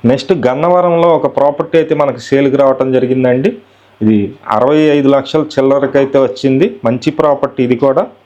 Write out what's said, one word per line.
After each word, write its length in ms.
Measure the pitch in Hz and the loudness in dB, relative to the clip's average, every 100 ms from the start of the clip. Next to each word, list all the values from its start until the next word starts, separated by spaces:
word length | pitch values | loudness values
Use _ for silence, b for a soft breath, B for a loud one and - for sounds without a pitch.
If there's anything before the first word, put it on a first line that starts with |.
| 120 | 2
నెక్స్ట్ 220 | 135 - 180 | 0 -2 -2
గన్నవరంలో 640 | 123 131 170 180 175 170 170 | 0 0 0 2 2 2 2
ఒక 120 | 160 139 - | 2 0 0
ప్రాపర్టీ 380 | 143 143 156 165 | -2 -2 0 0
అయితే 140 | 156 151 | 0 0
మనకి 200 | 143 120 | -2 -4
సేల్కి 320 | - 139 139 135 | -2 0 2 2
రావటం 280 | 135 131 131 | 2 2 0
జరిగిందండి. 540 | 131 127 127 127 127 180 233 b b b _ | 0 0 0 0 0 -2 -4 b b b _
ఇది 160 | 107 107 101 - - | 0 2 -2 -8 -4
అరవై 220 | 110 123 156 156 147 | 0 2 2 2 2
ఐదు 120 | 135 | 2
లక్షల 260 | 139 135 156 151 | 0 0 -4 -2
చిల్లరకైతే 640 | - 135 139 139 139 135 139 | -2 0 0 0 0 0 0
వచ్చింది. 420 | 127 127 139 135 202 - | 0 -2 -2 0 0 -2
మంచి 240 | 117 123 156 147 | -4 -2 -4 0
ప్రాపర్టీ 420 | 156 139 135 - 123 | 0 0 -4 -4 -2
ఇది 100 | 120 | 0
కూడా. 220 | 139 135 - - | 0 0 -4 -12